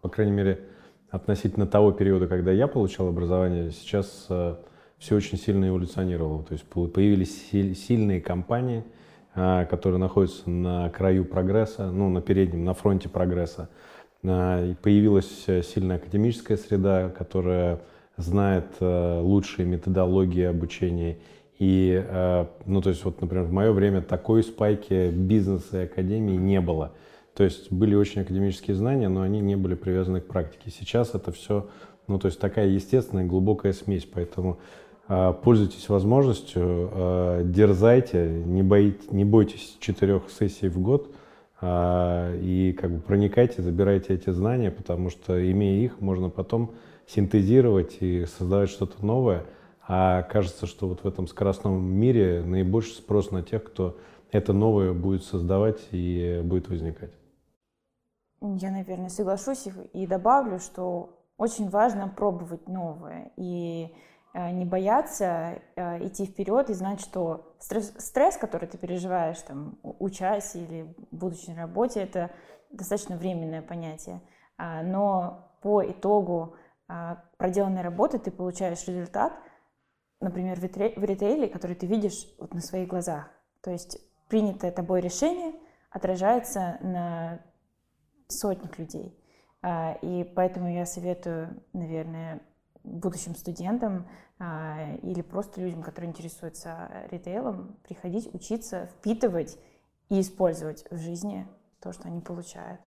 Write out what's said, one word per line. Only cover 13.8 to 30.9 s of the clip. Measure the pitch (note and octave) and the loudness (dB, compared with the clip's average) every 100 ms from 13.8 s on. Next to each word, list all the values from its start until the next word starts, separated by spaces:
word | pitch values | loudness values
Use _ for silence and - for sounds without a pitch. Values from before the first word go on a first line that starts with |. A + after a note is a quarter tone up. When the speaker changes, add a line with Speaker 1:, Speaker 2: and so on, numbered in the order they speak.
| - - - _ | -20 -20 -20 _
Speaker 1:
А, | F#2+ F#2 F#2 F2+ F2+ | 0 2 2 2 0
и | F2+ | 0
появилась, | G#2+ G#2 G#2 G2+ F#2 - - | 6 6 8 6 4 -8 0
э, | F#2 | 0
сильная | F2 - F#2 F2+ | 0 -2 0 -2
академическая | - G2+ A2+ A#2 - G#2+ | 0 2 2 0 -2 -2
среда, | - G2+ G2 F#2+ F#2 | 0 2 4 4 2
которая | F#2 F#2 F#2 F2+ F2+ F2 E2+ - - _ - | -4 -4 -2 2 2 2 0 -6 -20 _ -8
знает, | E2+ F#2+ G2+ F#2 - - | 0 2 4 2 0 -2
э, | F#2 F2+ F2 E2+ | 0 2 2 2
лучшие | F2 G2+ F#2+ - F2+ | 4 4 2 -2 -2
методологии | F2 F#2+ F#2 F2+ F#2+ F#2+ F2+ F2+ | 0 0 2 4 4 4 2 2
обучения. | E2+ E2 - F2+ E2+ E2 D#2+ - - _ _ | 0 -2 -2 -2 0 -2 -6 -12 -20 _ _
И, | F#2+ F#2+ F#2 F#2 F#2+ | 4 6 6 4 0
э, | F#2 F2+ F2+ E2 - - | 0 2 2 0 -6 0
ну, | G2 | 2
то | F#2+ | 2
есть, | F2 | 0
вот, | F#2+ - | -2 -4
например, | E2 F2+ E2+ | -4 -2 0
в | |
мое | F#2 A2 | 4 4
время | G2+ G2+ F#2+ | 6 4 4
такой | - F#2 - A2+ | 0 -4 4 4
спайки | A2 - G#2 G#2 - F#2+ F2+ | 4 0 0 0 0 2 2
бизнеса | E2+ F#2 G#2+ F#2+ F#2 - F#2 | 2 4 4 4 0 -2 -6
и | F2+ | -6
академии | - F#2 A2 G#2+ F#2 | -4 -2 0 0 2
не | F#2 G2 | 4 2
было. | E2+ D#2+ D2 - - - _ | 2 -2 -4 -10 -20 -20 _
То | - G2 | 2 2
есть | - - | 2 -6
были | F#2 G#2+ G2+ | 2 4 4
очень | G#2 G#2 | 2 0
академические | F#2 F#2 G2 F#2 - G2 | -2 0 0 -2 -4 0
знания, | A2+ C#3 G#2 | 2 2 2
но | F#2+ | 0
они | F#2+ G#2+ | 0 0
не | G2+ G2 | 0 0
были | F#2 F2+ | 0 -2
привязаны | F#2 F#2 F#2 F#2 | 0 0 0 -2
к | - | -2
практике. | F#2 D#2 - - | -4 -4 -8 -18
Сейчас | - - | -14 -2